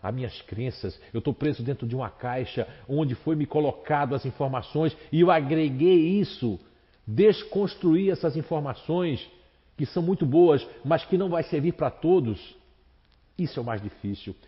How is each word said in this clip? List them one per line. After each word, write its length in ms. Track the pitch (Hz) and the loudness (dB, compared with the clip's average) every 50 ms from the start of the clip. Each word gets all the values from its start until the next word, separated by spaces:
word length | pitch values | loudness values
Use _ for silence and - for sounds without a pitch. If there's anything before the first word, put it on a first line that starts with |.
| - | -8
às 100 | 98 120 | -8 -6
minhas 260 | 131 127 101 - - - | -6 -6 -8 -10 -12 -14
crenças, 580 | - 101 104 127 127 - - - 95 - - - - | -12 -8 -6 -6 -6 -6 -8 -8 -10 -10 -10 -14 -10
eu 80 | - 113 | -8 -6
tô 140 | - 147 113 | -4 -4 -4
preso 300 | - 151 151 139 - 117 | -2 -2 -4 -4 -4 -4
dentro 240 | 135 139 - 120 | -6 -6 -6 -6
de 80 | 113 120 | -6 -6
uma 160 | 135 123 101 | -6 -6 -8
caixa 560 | - - - 123 123 131 123 - - 127 110 - - - - | -10 -10 -8 -6 -6 -6 -6 -6 -4 -6 -6 -6 -8 -16 -10
onde 280 | - 139 151 160 135 120 | -6 -2 -2 -2 -2 -4
foi 200 | - - 156 160 | -4 -2 -2 -2
me 120 | 151 143 | -2 -2
colocado 680 | - - 151 151 135 - - - - 151 143 143 127 139 | -2 -2 0 0 0 -2 -4 -4 -2 -2 0 0 0 -2
as 100 | 127 - | -4 -4
informações 720 | 131 - - 143 135 131 123 - - - 151 160 151 151 - - - | -6 -6 -4 -4 -4 -4 -6 -6 -4 -4 -2 -2 -2 -2 -6 -8 -2
e 100 | 147 160 | 4 4
eu 100 | 175 180 | 6 6
agreguei 880 | 170 160 139 135 160 160 156 143 131 131 160 185 185 170 156 170 190 208 | 6 4 2 2 0 0 0 0 0 2 4 6 6 6 4 4 2 0
isso, 400 | 175 - - - 123 113 95 - - _ _ _ _ _ _ _ - | 0 -2 -4 -4 -4 -4 -4 -4 -10 _ _ _ _ _ _ _ -10
desconstruí 1040 | 107 107 135 202 214 190 - - - - 196 202 - - - - 170 160 180 196 190 | -4 2 4 6 6 6 4 -2 -6 -4 -2 -2 -2 -4 -2 2 2 4 4 4 2
essas 260 | 175 - - 160 135 | 0 0 -2 -2 -2
informações 880 | 160 147 - 165 151 147 139 120 - - - 160 180 180 165 131 - - - - _ _ _ _ _ _ _ _ | -4 -6 -4 -4 -4 -4 -6 -8 -8 -6 -4 -2 -2 0 -2 -4 -4 -8 -12 -20 _ _ _ _ _ _ _ _
que 100 | - 143 | -6 -6
são 180 | - - 180 165 | -4 -2 -2 0
muito 240 | 180 190 - 165 | 0 0 0 0
boas, 400 | 131 135 170 175 170 - - - - - - - | 4 6 6 8 8 6 4 2 -4 -16 -8 -2
mas 200 | 139 165 151 - | 0 0 0 0
que 120 | - 185 | 0 0
não 100 | 180 196 | 0 0
vai 140 | 180 170 165 | 0 -2 -2
servir 300 | 156 - 165 147 139 175 | -2 -2 -2 -2 -2 -2
pra 180 | - - 156 127 | -2 -2 -2 -4
todos. 680 | - - - 165 185 180 131 110 104 - - - - _ _ _ _ _ _ _ _ _ _ _ _ _ _ _ _ | -4 -2 2 2 4 4 2 0 -4 -6 -10 -18 -20 _ _ _ _ _ _ _ _ _ _ _ _ _ _ _ _
Isso 240 | - 175 139 - 139 | -6 -6 -4 -4 -6
é 40 | 117 | -6
o 20 | |
mais 160 | 120 113 101 | -6 -6 -6
difícil. 540 | 101 101 - - - 101 101 - - 101 92 - _ | -6 -8 -10 -10 -8 -8 -8 -8 -10 -14 -14 -16 _